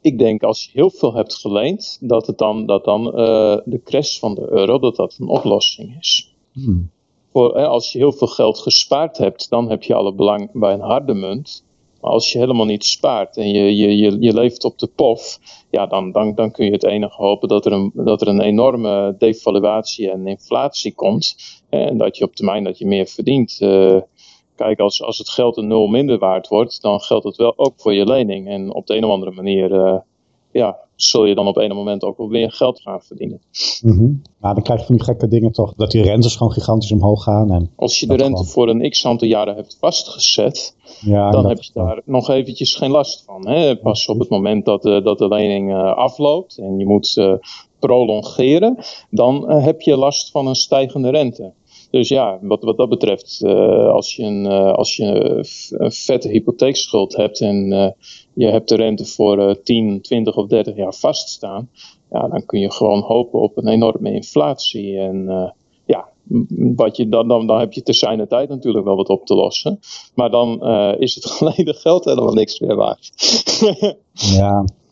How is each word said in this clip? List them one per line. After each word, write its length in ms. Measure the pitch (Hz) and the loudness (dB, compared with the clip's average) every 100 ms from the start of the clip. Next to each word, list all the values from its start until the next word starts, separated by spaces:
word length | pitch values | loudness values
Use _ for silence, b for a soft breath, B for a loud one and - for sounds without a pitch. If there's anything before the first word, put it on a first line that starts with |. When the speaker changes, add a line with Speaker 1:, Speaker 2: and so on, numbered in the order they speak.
Speaker 1:
Ik 180 | 156 120 | 0 2
denk 240 | 110 110 | 2 2
als 220 | 113 110 | -2 -4
je 60 | - | -6
heel 180 | 127 180 | 0 0
veel 240 | - 139 | 2 -2
hebt 200 | 113 104 | -2 -6
geleend, 640 | - 110 101 131 196 - - | -6 -4 -2 -2 -4 -10 -12
dat 260 | - 113 - | -2 -2 -2
het 120 | 101 | -2
dan, 280 | - 107 110 | -2 -2 -2
dat 180 | 98 | 0
dan, 220 | - 104 117 | 2 0 -2
eh, 500 | - 113 110 107 104 | 0 2 4 2 0
de 160 | - 123 | -2 -8
crash 340 | - 135 147 - | -4 -4 -2 -4
van 160 | 113 | -6
de 120 | 101 - | -6 -2
euro, 280 | - 98 127 | 0 2 2
dat 180 | 127 113 | 0 -2
dat 200 | - - | -6 -4
een 80 | - | -2
oplossing 680 | - 113 101 - - 110 131 | -2 2 0 0 -4 -16 -10
is. 340 | - - - _ _ | -2 -2 -4 _ _
Speaker 2:
Hmm. 380 | - 131 90 85 _ _ _ _ | -8 -2 -2 -2 _ _ _ _
Speaker 1:
Voor, 240 | 139 120 - | 2 2 2
hè, 100 | 147 | 0
als 260 | 120 117 | 0 -4
je 60 | 127 | 0
heel 140 | 143 | 0
veel 140 | - 117 | 2 -4
geld 320 | - 117 - | 2 0 0
gespaard 600 | - - - 139 165 - | 0 0 2 0 -2 0
hebt, 320 | 98 - - | -2 -2 -4
dan 200 | - 117 | -2 -2
heb 120 | 110 | -4
je 120 | - | -2
alle 200 | 113 101 | 0 0
belang 360 | 98 101 104 101 | 0 0 0 -4
bij 200 | - 104 | -2 0
een 80 | 101 | 0
harde 340 | 98 120 143 | -2 -2 -2
munt. 500 | 107 95 107 151 - _ _ _ _ | -4 -4 -8 -10 -18 _ _ _ _
Maar 100 | 120 | -2
als 220 | 117 - | 0 0
je 60 | 123 | 0
helemaal 260 | 127 120 107 | 0 2 0
niet 180 | 104 | 0
spaart 520 | - - - 120 95 - | -2 -2 0 0 -4 -4
en 120 | 104 | 0
je, 260 | 101 101 104 | 2 2 4
je, 200 | 104 104 | 2 4
je, 200 | 107 101 | 2 4
je 120 | 113 | 2
leeft 300 | 107 123 120 | 4 2 0
op 140 | 123 - | -8 -6
de 80 | 113 | -10
pof, 520 | - 139 117 - - B B _ | 0 2 2 -6 -18 B B _
ja, 160 | - 196 | -4 -2
dan, 260 | 196 92 | -2 -2
dan, 220 | 92 214 | -2 -2
dan 160 | 208 113 | -2 -4
kun 140 | - | -2
je 80 | 110 | -2
het 120 | 143 | 0
enige 380 | - - 104 - | 0 0 -4 -4
hopen 260 | 196 104 - | -2 -2 0
dat 180 | 202 - | 0 2
er 60 | |
een, 180 | - 98 | 0 -2
dat 260 | - - 107 | -2 -2 0
er 80 | 107 | 2
een 120 | 101 | 2
enorme 720 | 104 104 123 127 110 101 101 98 | 2 4 2 2 -2 0 -2 0
devaluatie 920 | 113 110 - 202 202 214 - - 98 | 0 0 0 2 2 0 -4 -6 -6
en 160 | 135 95 | -4 -6
inflatie 680 | 196 - - 139 - - | -10 -4 -2 -2 -4 -10
komt. 400 | - 98 110 156 - B B _ | -4 -2 0 -4 -6 B B _
En 280 | 147 135 110 | -2 -2 0
dat 180 | 104 - | -2 -2
je 80 | |
op 100 | 98 | -6
termijn 300 | - 101 101 | -4 -4 -2
dat 140 | 98 87 | -4 -6
je 80 | 98 | -2
meer 200 | 98 95 | -2 -2
verdient. 500 | - - 139 117 - | -4 0 0 0 0
Eh, 360 | 101 98 95 95 - _ b b _ _ | 2 6 6 4 0 _ b b _ _
kijk, 140 | 110 - | -4 0
als, 220 | 101 - | 0 -2
als 160 | - 117 | -8 -10
het 100 | 104 | -8
geld 280 | - 123 113 | 0 0 0
een 100 | 107 | -2
nul 200 | 110 104 | 2 2
minder 320 | 113 143 117 | 2 2 0
waard 300 | 95 92 - | 0 -2 0
wordt, 340 | 104 120 - | 0 0 -2
dan 180 | 110 101 | -2 -2
geldt 240 | - 110 | 0 -2
het 120 | 104 - | -2 0
wel 160 | 117 - | 0 2
ook 140 | 135 - | -2 0
voor 180 | 110 | 0
je 100 | 101 98 | 2 2
lening. 420 | 135 214 196 196 | 2 0 -4 -8
En 260 | 202 196 | -8 -8
op 120 | - - | -10 -4
de 100 | 214 | -2
een 80 | |
of 60 | 220 | 0
andere 200 | 196 190 | -2 -4
manier, 400 | 185 190 98 92 95 95 | -6 -2 0 2 2 2
eh, 80 | 95 - _ _ _ _ | 0 -4 _ _ _ _
ja, 240 | 120 110 92 - _ | -2 -2 -4 -18 _
zul 280 | - 123 | 0 4
je 100 | 107 | 4
dan 120 | 98 101 | 4 0
op 100 | 95 | 0
een 180 | 107 | -2
moment 300 | 98 101 101 | -4 -6 -6
ook 120 | 95 - | -6 -8
wel 100 | 110 | -4
weer 220 | 117 113 | -2 -2
geld 280 | - 127 123 | 0 -2 -2
gaan 200 | - 95 | -10 -12
verdienen. 380 | _ - - - _ - B B | _ -12 -12 -12 _ -8 B B
Speaker 2:
Mhm. 300 | 117 95 113 143 - _ | 2 4 4 2 -8 _
Maar 140 | 101 | -2
dan 80 | 101 | -2
krijg 180 | 107 117 | 0 -2
je 60 | - | 2
van 80 | 120 | 2
die 80 | |
gekke 240 | - 120 113 | 2 -2 0
dingen 240 | 117 113 | 2 2
toch, 220 | - 101 - | 0 -2 0
dat 140 | 107 | 0
die 120 | 117 | 2
rentes 340 | 98 107 117 - | 4 4 2 2
gewoon 160 | 117 | 0
gigantisch 400 | - - 113 104 | 0 0 0 0
omhoog 300 | 107 98 104 | 2 2 2
gaan 280 | - 104 107 | 0 0 2
en 180 | 90 85 - | 0 -2 -4
Speaker 1:
Als 240 | 127 - | -4 -2
je 60 | 113 | 0
de 60 | 131 | 2
Speaker 2:
dat 40 | |
Speaker 1:
rente 160 | 135 95 | 2 0
Speaker 2:
gewoon 160 | 90 | -2
Speaker 1:
voor 160 | - 120 | 0 2
een 220 | 113 135 | 2 0
x 160 | - - | -2 -2
aantal 220 | 117 117 | 0 0
jaren 260 | 113 214 | 0 0
hebt 220 | 208 - - | -6 -12 -2
vastgezet, 920 | 160 180 - - - - 110 - - _ B B | -2 -2 -8 -4 -2 2 0 -2 -14 _ B B
Speaker 2:
Ja, 300 | 104 101 101 | 0 2 4
Speaker 1:
dan 120 | 104 | 4
Speaker 2:
dat 80 | 98 | 4
Speaker 1:
heb 120 | 101 | 0
je 80 | - | -6
Speaker 2:
wel. 100 | - 107 | -6 -4
Speaker 1:
daar 160 | 113 | -6
nog 240 | - 147 120 | -2 -2 0
eventjes 460 | 135 131 117 127 | -2 -2 -4 -4
geen 160 | - 139 | -2 0
last 320 | 139 139 - _ | 2 0 -6 _
van, 220 | 98 95 | -14 -2
hè? 280 | 147 156 117 | 2 2 2
Pas 280 | 110 107 - | 0 -2 -2
Speaker 2:
Ja. 60 | |
Speaker 1:
op 60 | 110 | -2
het 80 | 123 | 0
moment 360 | 104 98 107 | 0 0 0
dat, 200 | 98 - 208 | 0 0 2
eh, 180 | 202 | 2
dat 140 | 202 202 | 2 0
de 100 | 202 | 2
lening, 420 | 208 208 202 196 | 2 0 0 -2
eh, 260 | 95 98 - | -2 0 0
afloopt 640 | 127 - 147 156 185 - | 0 0 0 0 -4 -12
en 200 | 98 95 | -6 -4
je 80 | 98 | 2
moet, 300 | 202 - - | 2 2 2
eh, 160 | 98 95 B B B _ | 2 2 B B B _
prolongeren, 1000 | 120 123 120 107 107 - 131 156 220 247 B B B | 2 4 4 -2 -4 0 2 4 2 0 B B B
dan, 380 | - 123 139 - | 2 2 2 2
eh, 140 | 151 | 2
heb 160 | 139 156 | 4 2
je 160 | - 139 | 2 4
last 340 | 139 143 - | 2 0 -4
van 160 | 156 135 | -4 -2
een 80 | |
stijgende 560 | 127 - 139 135 143 127 | -2 0 0 0 -2 0
rente. 420 | 151 131 - 95 _ _ b b | 2 0 -4 -16 _ _ b b
Dus 180 | 127 120 | 0 2
ja, 300 | 135 117 95 | 2 0 -2
wat, 200 | 98 104 | -4 -2
wat 140 | 110 110 | -2 0
dat 120 | 120 | 0
betreft, 540 | 117 107 98 - - | 2 0 -2 -6 -4
eh, 440 | 98 98 101 98 113 | 0 4 4 4 4
als 280 | - - - | 2 0 -6
je 60 | |
een, 240 | 110 101 143 | -6 -4 0
eh, 260 | 98 95 | 2 2
als 240 | - - - | 2 0 -2
je 80 | |
een 400 | 202 - - - | -2 0 0 -2
v-, 260 | - - - | -4 -14 -6
een 220 | - - | -2 0
vette 360 | - - 131 110 | -2 -2 -2 2
hypotheekschuld 880 | 107 110 117 127 139 - - 190 - | 0 0 0 0 0 -2 0 0 0
hebt 240 | - 214 | -2 0
en, 320 | 107 143 196 | -2 0 0
eh, 180 | 196 196 - B B B | 2 0 -2 B B B
je 120 | - - | -2 2
hebt 220 | 110 107 | 2 2
de 80 | 107 | 2
rente 280 | 220 214 - | 2 -2 -6
voor, 320 | - 107 101 | 0 2 4
eh, 160 | 196 202 | 2 0
tien, 360 | - 117 110 101 | 0 0 2 -2
twintig 340 | - 120 220 - | -2 -2 0 -2
of 100 | 101 | 0
dertig 300 | 113 104 101 | 0 0 -4
jaar 180 | 92 | -6
vaststaan, 720 | - - 151 - - 104 98 123 B B B _ | -2 -2 -2 -8 -12 -10 -10 -12 B B B _
ja, 180 | 110 - | -6 -4
dan 160 | - - | -6 -4
kun 140 | 104 | -4
je 100 | 98 | -4
gewoon 300 | - 107 101 | 0 0 0
hopen 400 | 98 113 123 117 | 0 -2 0 0
op 160 | 110 - | -2 -2
een 100 | 113 | 0
enorme 440 | 110 113 110 107 | 2 2 0 -4
inflatie. 840 | 104 - - 151 139 - 113 101 98 | -6 -2 0 0 -2 -6 -6 -6 -6
En, 300 | 95 95 95 | -4 -6 -4
eh, 220 | 95 92 - _ _ | -4 -6 -10 _ _
ja, 240 | _ - - _ | _ -4 -4 _
m-, 520 | - 120 113 - 123 120 | -4 -4 -2 -2 -2 0
wat 200 | 113 - | -2 0
je 120 | 110 | -2
dan, 200 | 117 117 | 0 2
dan, 180 | 120 113 | 0 2
dan 120 | 110 | 0
heb 140 | 123 | 0
je 100 | - | -6
te 100 | - | -2
zijner 360 | 113 120 110 104 | 0 0 -2 -2
tijd 200 | 120 143 | -2 -2
natuurlijk 360 | 135 123 107 | -6 -2 -2
wel 120 | 98 98 | 0 0
wat 120 | - | 0
op 180 | - - | -2 0
te 80 | |
lossen. 440 | 202 - - - 202 B B B | 0 0 -2 -6 -6 B B B
Maar 160 | - 120 | -2 0
dan, 320 | 117 120 117 | 2 0 -2
eh, 300 | - 110 101 101 | 0 2 2 0
is 160 | 127 | -2
het 100 | - - | -4 -10
<laughs> 60 | - | -2
geleende 380 | 156 - 156 | -2 0 -2
geld 300 | 147 - 175 | 0 2 2
helemaal 300 | 175 127 117 | 2 0 4
niks 260 | 110 104 - | 4 2 -2
meer 160 | - 104 | -2 0
waard. 340 | 53 - - - B 226 - - 214 | 0 -2 -14 -4 B 0 -2 0 0
<laughs> 240 | - 208 - _ | 2 -2 -4 _
Speaker 2:
Ja, 520 | - 101 98 101 101 98 - _ | -6 2 4 4 2 -2 -6 _